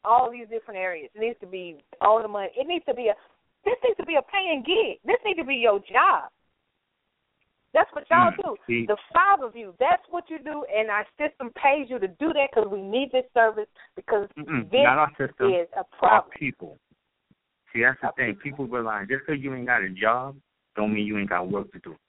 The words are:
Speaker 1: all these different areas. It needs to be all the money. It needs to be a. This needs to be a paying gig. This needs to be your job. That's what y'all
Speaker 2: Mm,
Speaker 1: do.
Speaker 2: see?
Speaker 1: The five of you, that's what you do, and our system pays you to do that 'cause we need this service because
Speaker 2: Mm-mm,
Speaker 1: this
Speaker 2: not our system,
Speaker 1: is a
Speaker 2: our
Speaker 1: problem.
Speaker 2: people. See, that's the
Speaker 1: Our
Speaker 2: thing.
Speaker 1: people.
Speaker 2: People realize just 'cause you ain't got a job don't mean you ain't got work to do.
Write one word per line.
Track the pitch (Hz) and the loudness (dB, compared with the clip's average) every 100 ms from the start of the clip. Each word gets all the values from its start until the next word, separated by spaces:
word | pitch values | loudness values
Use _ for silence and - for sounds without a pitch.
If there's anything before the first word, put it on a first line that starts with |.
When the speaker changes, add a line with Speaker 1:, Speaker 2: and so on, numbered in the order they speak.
Speaker 1:
all | 196 240 220 | 4 4 4
these | 240 220 | -4 -10
different | 226 226 196 | -10 -8 -6
areas. | 185 170 143 | -6 -6 -12
It | 208 | -6
needs | 220 233 | -6 -6
to | 185 | -12
be | 185 175 151 _ - | -12 -12 -16 _ 0
all | 196 220 | 4 4
the | 214 | 2
money. | 208 196 - | -6 -6 -6
It | 285 | -4
needs | 349 - | -4 -4
to | |
be | 240 233 | 0 0
a. | 208 _ _ _ _ | -2 _ _ _ _
This | 403 494 | -4 0
needs | 508 403 | 0 0
to | 339 | 0
be | |
a | 311 | -2
paying | - 403 370 294 | 0 -4 -2 -2
gig. | 240 403 311 - | 0 0 0 -4
This | 285 480 | -2 0
needs | 427 349 | 0 -4
to | |
be | 247 262 | -4 0
your | 226 202 | 2 2
job. | - 247 359 175 - _ _ _ _ _ _ _ _ _ _ _ _ _ _ | 0 4 4 2 -2 _ _ _ _ _ _ _ _ _ _ _ _ _ _
That's | 277 - | 0 0
what | 294 - | -4 2
y'all | 339 349 | 4 4
Speaker 2:
Mm, | - | 2
Speaker 1:
do. | 370 403 - | -8 -8 -4
Speaker 2:
see? | 120 117 | -2 0
Speaker 1:
The | 208 - | -4 0
five | 165 277 403 | 2 4 2
of | 247 | 0
you, | 233 208 175 | -12 -16 -2
that's | 277 349 _ | 2 2 _
what | 349 - | -10 -8
you | 320 | -12
do, | 262 294 294 | -10 -10 -4
and | 214 220 | -2 0
our | 208 208 - | -2 -4 -4
system | - _ 247 | -6 _ -14
pays | - 277 294 247 | 0 2 2 -2
you | 254 | -4
to | 190 | -6
do | 170 311 | -2 -2
that | 294 277 | 0 2
'cause | 240 208 | 0 0
we | 202 | -4
need | 190 233 269 | -4 -4 0
this | 254 254 | -2 0
service | 240 226 214 214 _ - | 2 4 2 -10 _ -20
because | - - 214 202 - | -18 -2 -2 -2 -12
Speaker 2:
Mm-mm, | - 143 101 | -4 -4 0
Speaker 1:
this | 247 | 4
Speaker 2:
not | 285 135 | 6 4
our | 151 - | 2 0
system, | 135 - - | -6 0 2
Speaker 1:
is | 180 170 | 2 -2
a | - | -8
Speaker 2:
our | |
Speaker 1:
problem. | 123 - - 214 - | -10 0 4 4 2
Speaker 2:
people. | - 135 - 87 - _ _ _ _ _ _ _ _ _ | -8 -8 -8 -18 -18 _ _ _ _ _ _ _ _ _
See, | 117 | 2
that's | 123 131 | 2 2
the | - | -6
Speaker 1:
Our | |
Speaker 2:
thing. | - 120 98 | -2 -4 -4
Speaker 1:
people. | |
Speaker 2:
People | 143 139 127 | -10 -8 -6
realize | 120 113 107 101 | -4 -4 -6 -4
just | 135 | -6
'cause | 135 147 | -4 -6
you | 135 | -6
ain't | 131 123 | -8 -2
got | 120 | -2
a | 95 | -2
job | 92 107 120 135 139 _ _ _ | -2 0 0 -4 -14 _ _ _
don't | - 107 | -4 -2
mean | 107 104 | -2 -2
you | 104 | -4
ain't | 98 | -2
got | 90 92 | -2 -2
work | 101 98 | -6 -6
to | 92 | -14
do. | 90 78 | -18 -20